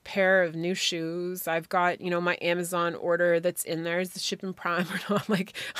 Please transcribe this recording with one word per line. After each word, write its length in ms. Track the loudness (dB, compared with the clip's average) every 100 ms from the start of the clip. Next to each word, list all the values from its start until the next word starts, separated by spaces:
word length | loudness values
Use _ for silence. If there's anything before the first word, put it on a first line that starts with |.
pair 400 | -6 2 4 4
of 140 | 4 0
new 180 | -2
shoes. 720 | 0 -2 -2 -4 -4 -6 -6 -2
I've 220 | -4 0
got, 320 | 2 2 0
you 100 | -2
know, 100 | 0
my 160 | 2 0
Amazon 560 | 0 0 0 0 0 0
order 420 | 0 4 4 4
that's 240 | 2 -2
in 220 | -4 -4
there. 160 | -2 -2
Is 100 | -2
the 100 | -4
shipping 320 | -6 -4 -6
Prime 340 | -6 -2 0 -2
<laughs> 40 |
or 80 | -4 0
not? 200 | 0 2
Like, 240 | 0 0 -6 -8 6